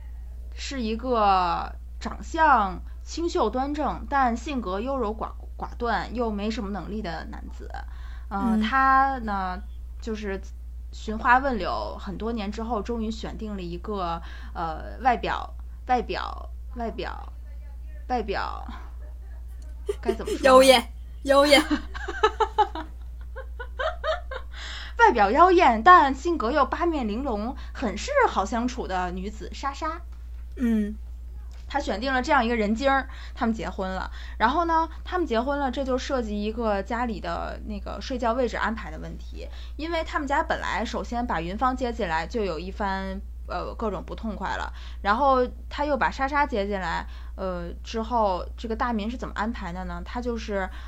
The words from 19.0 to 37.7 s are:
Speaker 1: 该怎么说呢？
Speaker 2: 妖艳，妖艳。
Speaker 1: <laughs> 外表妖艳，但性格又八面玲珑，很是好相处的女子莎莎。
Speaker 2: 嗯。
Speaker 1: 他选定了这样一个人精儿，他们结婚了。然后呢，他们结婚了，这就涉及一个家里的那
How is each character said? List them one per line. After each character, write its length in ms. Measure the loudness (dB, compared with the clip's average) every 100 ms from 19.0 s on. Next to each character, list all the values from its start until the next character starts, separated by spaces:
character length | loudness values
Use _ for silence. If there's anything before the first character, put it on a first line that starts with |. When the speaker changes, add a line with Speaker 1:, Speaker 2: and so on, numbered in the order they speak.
| -12 -12 -12 -12 -10 -10 -10 -8 -6 -2
Speaker 1:
该 120 | -2
怎 120 | -2
么 60 | -4
说 60 | 4
呢？ 60 |
Speaker 2:
妖 200 | 10 12
艳， 280 | 12 10 4 -8 -12 -4
妖 220 | 4 6
艳。 160 | 10 8
Speaker 1:
<laughs> 80 | 6 0 -2 -6 -6 2 2 2 2 2 2 0 -10 -12 -12 -10 -10 -10 -10 -10 -8 -4 -4 -2 -4 -4 -6 -8 -8 -10 -10 -10 -6 6
外 140 | 6
表 160 | 8 6
妖 200 | 8 10
艳， 320 | 10 8 8
但 320 | 12 12 10
性 220 | 4 0 0
格 140 | 2
又 140 | 4
八 200 | 2 2
面 220 | 0 0 -2
玲 160 | -2
珑， 320 | -2 -2 -4 -6 -10
很 240 | -4 -4 -4
是 140 | 0 4 4
好 180 | 2
相 220 | 0 0 -2
处 200 | -2 -2
的 240 | -2 -2
女 180 | -4 -6
子 200 | -8 -10
莎 200 | -6 -6
莎。 280 | -4 -4 -4 -10 -12 -12 -10 -10 -2
Speaker 2:
嗯。 380 | 2 2 0 -4 -10 -12 -12 -12 -12 -12 -6
Speaker 1:
他 120 | -4
选 180 | -2 -2
定 140 | 0
了 80 | 0
这 100 | 4
样 140 | 4
一 20 | 4
个 80 |
人 200 | 2 2
精 140 | 4 4
儿， 200 | 4 0 -8 -12
他 100 | -2
们 80 | 0
结 160 | 0 -4
婚 200 | -4 -4
了。 200 | -4 -6 -8 -10 2
然 120 | 2
后 140 | 4
呢， 240 | 4 2 2 -4
他 140 | -4 -2
们 100 | 2
结 140 | 2
婚 180 | 2 0
了， 100 | 0
这 140 | 0
就 140 | 0 -2
涉 240 | 0 -2
及 200 | 0 -2
一 80 | -2
个 320 | 0 0 0
家 240 | 0 -2
里 140 | -2 -2
的 400 | -4 -4 -6 -8
那 120 | -8